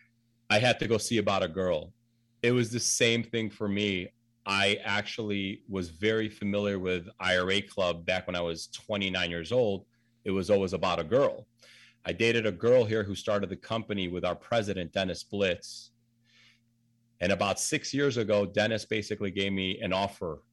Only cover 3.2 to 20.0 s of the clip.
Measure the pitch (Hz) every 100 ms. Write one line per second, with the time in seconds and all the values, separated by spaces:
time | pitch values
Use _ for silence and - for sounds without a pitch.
3.2 | 110 113 107 - 107 101 104 92 92 _
4.2 | _ _ 98 98 101 104 104 101 104 -
5.2 | 107 101 95 107 - 95 87 80 107 110
6.2 | 107 - 101 101 104 98 92 90 92 -
7.2 | 92 92 92 101 101 - 90 85 87 92
8.2 | 92 90 85 82 - - - 101 98 92
9.2 | 87 85 82 123 110 98 - _ _ _
10.2 | 98 95 90 98 92 87 92 85 78 123
11.2 | 127 - - _ - - - _ - 90
12.2 | 113 117 110 87 113 127 110 110 98 92
13.2 | - 101 92 95 - 113 110 101 87 90
14.2 | 90 87 - 117 101 92 85 98 92 85
15.2 | - 101 95 - - - - _ _ _
16.2 | _ _ _ _ _ _ _ _ _ -
17.2 | 90 95 101 92 - 156 - 135 143 120
18.2 | 104 104 98 104 110 107 - 110 101 104
19.2 | 101 95 98 95 95 92 104 95